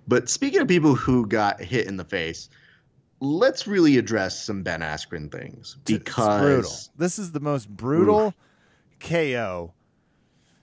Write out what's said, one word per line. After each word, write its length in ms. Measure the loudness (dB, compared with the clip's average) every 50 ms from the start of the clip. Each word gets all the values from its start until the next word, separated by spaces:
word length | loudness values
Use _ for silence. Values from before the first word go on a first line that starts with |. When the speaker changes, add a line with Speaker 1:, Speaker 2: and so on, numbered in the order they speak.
| _ 2
Speaker 1:
But 200 | 2 2 2 0
speaking 300 | -4 -4 -2 0 2 2
of 80 | 2 4
people 260 | 4 4 6 4 4
who 320 | 4 2 2 2 2 2
got 340 | 2 0 0 2 0 0 -4
hit 260 | -6 -4 -2 -2 -2
in 120 | -2 -6 -8
the 60 | -8
face, 440 | -6 -4 -4 -4 -4 -6 -10 -14 -20 _ _ _ _ _ _ _ _ _ _ _ _ _ _
let's 460 | -4 -4 0 2 2 2 2 -2 -6
really 320 | -2 2 4 6 6 6 6
address 440 | 4 2 0 -2 -2 -2 -4 -8 -8
some 200 | -8 -8 -6 -6
Ben 180 | -6 -6 -4
Askren 500 | -4 -6 -6 -8 -10 -12 -12 -12 -10 -12
things, 460 | -12 -14 -14 -16 -16 -18 -20 -20 -20 -12 -4
Speaker 2:
It's 100 | -2 -2
Speaker 1:
because 480 | -2 -4 -6 -4 0 2 2 2 4
Speaker 2:
brutal. 320 | 4 4 4 2 0 -2 -8 -12 -16 -18 _
This 220 | -4 -2 -2 -2 -4
is 140 | -6 -6 -6
the 80 | -4
most 280 | -2 -2 -2 -2 -4 -10
brutal 600 | -12 -8 -4 0 4 4 6 6 6 4 2 2
Speaker 1:
Oof. 60 | -2 -6 _ _ _ _ _ _ _ _ _ _ _ _
Speaker 2:
K 360 | -6 -2 0 0 0 0 0 -2
O 360 | -2 -4 -6 -6 -8 -10 -14 _ _ _ _ _ _ _ _ _ _ _ _ _ _ _ _ _